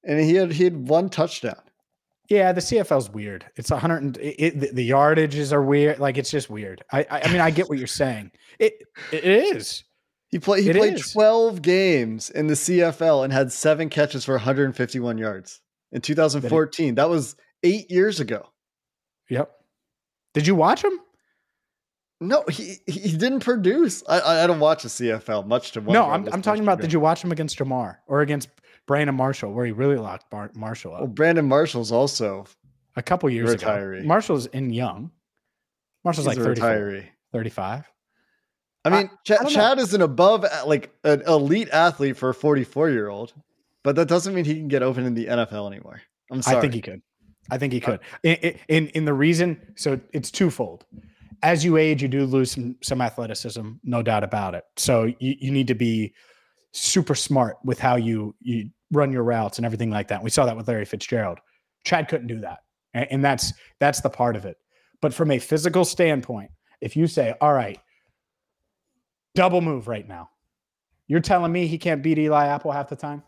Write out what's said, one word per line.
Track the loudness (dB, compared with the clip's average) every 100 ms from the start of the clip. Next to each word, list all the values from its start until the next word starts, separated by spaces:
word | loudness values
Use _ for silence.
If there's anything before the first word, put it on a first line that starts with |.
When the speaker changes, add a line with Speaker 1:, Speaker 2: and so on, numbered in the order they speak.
Speaker 1:
and | 0 2
he | 4 4
had, | 2
he | 2 0
had | 0 0
one | 2 2
touchdown. | -2 -2 -2 -10 -10 _ _ _ _ _ _ _
Speaker 2:
Yeah, | 4 4
the | 2
C | 0 -2
F | 2
L | 0
is | 0
weird. | -10 -10 -12 -16 -14
It's | -6
a | -2
hundred | 0 -2
and, | -4 -6
it, | -10 -2
it, | -2 0
the, | -4
the | -4 0
yardages | 4 6 4 2 -2 0
are | 0
weird. | 4 4 4 2
Like, | -2 -2
it's | -4
just | -6 -6
weird. | -12 -12 -14 -4
I, | -2 -2
I, | -2
I | 0
mean, | 2
I | 2
get | 2 -2
what | -4
you're | -6
saying. | -2 -2 -4 -12 _ _ _
It, | 0 0 -20 -20 -8
it | -2
is. | 4 4 4 -2 -6 -12 _ _ _ _ _
Speaker 1:
He | -6
play-, | 0 2
he | 4
Speaker 2:
It | 4
Speaker 1:
played | 4 2
Speaker 2:
is. | -4
Speaker 1:
twelve | 4 4 6 2 0
games | 2 4 4 2 0 -6 -8
in | -4 0
the | 0
C | 2 2
F | 2 2
L | 2 4
and | 2
had | 0 0
seven | 0 2 2 0
catches | 0 0 0 -2
for | -2
a |
hundred | 0 0 0 0
fifty-one | -4 -4 -4 -4
yards | -6 -6 -14 -20 _ _ _
in | -10
two | -4 2
thousand | 2 2 0
fourteen. | 0 0 0 0 2
Speaker 2:
That |
he | 2
Speaker 1:
That |
was | 2 -2 -12 _ _
eight | 0 0 0
years | 2 2 0
ago. | -6 -6 -8 _ _ _ _ _ _ _ _
Speaker 2:
Yep. | -4 -4 _ _ _ _ _ _ _ _
Did | -2 2
you | 4
watch | 4 4
him? | 0 -4 _ _ _ _ _ _ _ _ _ _ _ _
Speaker 1:
No, | 0 0 0
he, | -8 -10 -12 -10
he | -6 -4 0
didn't | 0 0
produce. | -2 0 2 2 0 -2 0
I, | 2
I, | 4 4
I | 4
don't | 4
watch | 4 2
the | -2
C | -4 -2
F | -2 -4
L, | -6
much | 0 -2 -2
to | -10
Speaker 2:
No, | 2
Speaker 1:
wonder | 2 4
Speaker 2:
I'm, | 0 -4
Speaker 1:
this |
Speaker 2:
I'm | -4
talking | -2 0
Speaker 1:
much | 2
Speaker 2:
about, | 0
Speaker 1:
ago. | 0
Speaker 2:
did |
you | 2
watch | 2 0
him | -4
against | -6 -6 -6
Jamar | -4 -4 -6 -10 _
or | 0
against | 0 -2 -6 _ _ _ -2
Brandon | 0 0 0
Marshall, | -2 -2 -6
where | -4 -4
he |
really | 0 0 0
locked | -4 -12 _
Bar-, | -14 -14 -12
Marshall | -12 -10 -12 -10
up? |
Speaker 1:
Well, | -10
Brandon | 0 2 4 4
Marshall's | 2 2 -2 0
also | 2 2 0 -6 -6 -14 _ _ _ _ -12
Speaker 2:
A |
couple | -2 0 0
years | 0 0 0
Speaker 1:
retiree. | 0 -2 -4 -6
Speaker 2:
ago. | 2
Marshall's | 2 2 -2 -2
in | -6 -4
young. | -4 -6 -8 -14 _ _ _ _ _ _ _ _ _
Marshall's | -4 -2 -2
Speaker 1:
He's | 0
Speaker 2:
like |
Speaker 1:
a |
Speaker 2:
thirty-four, | 0 2 2
Speaker 1:
retiree. | 0 -2 -8 -14 _ _
Speaker 2:
thirty-five. | -8 -6 -6 -8 -8 -12 _ _ _ _ _ _ _ _ _ 2
Speaker 1:
I |
mean, | 2
Speaker 2:
I, | 0 -8
Speaker 1:
Ch-, | 0
Speaker 2:
I | 2
don't |
know. | 4
Speaker 1:
Chad | 2 4 2
is | 0
an | 2
above, | 2 4 4 6 2
uh, | -2 0
like, | 0 -2 _
an | 0 2 4
elite | 2 4 0 2
athlete | 2 2 2 -4 -2
for | -4
a |
forty-four-year-old, | 0 2 2 0 -2 0 0 -2 -8 -14 -16 _ _ _ _
but | -2 0
that | 2
doesn't | 2 0
mean | -2 -2
he | -2
can | -2
get | 0
open | 0 -2 -2
in |
the | -4 -2
N | -2
F | -2
L | -6 -10
anymore. | -12 -18 -20 _ _ _
I'm | -6
sorry. | 0 2
Speaker 2:
I |
think | 2
he | -4
could. | -10 -18 _ _ _ _ -8
I | -4
think | -2
he | -2
Speaker 1:
Uh, | -4
Speaker 2:
could. | -6 -8 -2
In, | 0 2 0 -6 0
in, | 0 0
in | -2 -2
the |
reason, | 2 2 2 0 -2 -12 -8
so | -4 -4 -6
it's | -10 -8
twofold. | 0 0 0 -8 -10 _ -20 -20 _ -20 -2
As | 0 2
you | 4 4
age, | 4 2
you | 0
do | -2 0
lose | 2 0
some, | -4 -8 -8
some | -6 -2
athleticism, | -2 -4 -8 -8 -10 -10 -12 -12
no | -6 -2
doubt | 0 0
about | -2 -4 -4 -8
it. | -12 -6
So | 0 2 2 -2
you, | -6 -4
you | -2
need | -2 0
to | 0
be | 0 0 -4 _ _ _ _ _ _
super | -6 0 0 0
smart | -2 0 0 0 -2
with | -6 -2
how | 0 0
you, | 0 -4 -6 -10
you | -6 -6 -6 _ _
run | 0 0
your | 0
routes | 0 0 -2 -4
and | -6
everything | -4 -4
like | -4 -4
that. | -6
We | -2
saw | 0 0
that | 0
with | -4
Larry | -4 -4
Fitzgerald. | -10 -4 -4 -4 -8 _ _ _ _
Chad | -2 0 0
couldn't | -4 -6
do | -10
that. | -10 -14 _ _ _ -6
And, | -4
and | 0
that's, | 2 2 -4 -8 -20 _
that's | 0 2
the | -4
part | 0 -2 -2
of | -8
it. | -16 _ _ _ _
But | -4
from | 0 0
a | 0
physical | 0 -2 2 2 0
standpoint, | 2 2 2 -4 -12 -14 -20 _ _
if | -6 0
you | 0
say, | 2 -2 2
"All | 2
right, | 2 -2 -10 _ _ _ _ _ _ _ _ _ _ _ _ _ _ _ 2
double | 4 4
move | 0 -4 -6
right | -10 -10
now," | -18 -20 _ _ _ _ _ _ _ _
you're | 0
telling | 4 2 2
me | 0 -2
he | -2
can't | -2 -2
beat | 0 0
Eli | 2 2 2
Apple | -2 -4
half | -6 -8
the | -10
time? | -12 -14